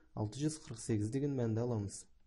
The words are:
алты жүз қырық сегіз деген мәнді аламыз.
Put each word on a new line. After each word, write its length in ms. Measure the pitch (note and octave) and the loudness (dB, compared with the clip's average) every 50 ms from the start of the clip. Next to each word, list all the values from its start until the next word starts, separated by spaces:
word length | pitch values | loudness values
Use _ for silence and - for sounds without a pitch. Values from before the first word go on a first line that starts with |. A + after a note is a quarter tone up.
| - - - | -18 -8 -4
алты 280 | A#2 A2 G#2+ - C3 | -2 -2 -2 0 0
жүз 160 | D3 D3+ D3+ - - | 0 0 0 -2 -8
қырық 160 | - A#2+ - | -10 -10 -6
сегіз 280 | - - A2+ G#2 G#2 A2 B2+ | 0 2 2 2 2 2 0
деген 240 | C3+ C#3+ C#3+ C#3 B2+ | 0 0 2 2 2
мәнді 240 | A#2+ A2+ G#2+ A2+ | 2 2 2 2
аламыз. 420 | A#2+ B2 A#2+ G#2+ G2+ G2 - - - - - - - | 2 2 0 0 0 -2 -6 -10 -14 -16 -20 -20 -20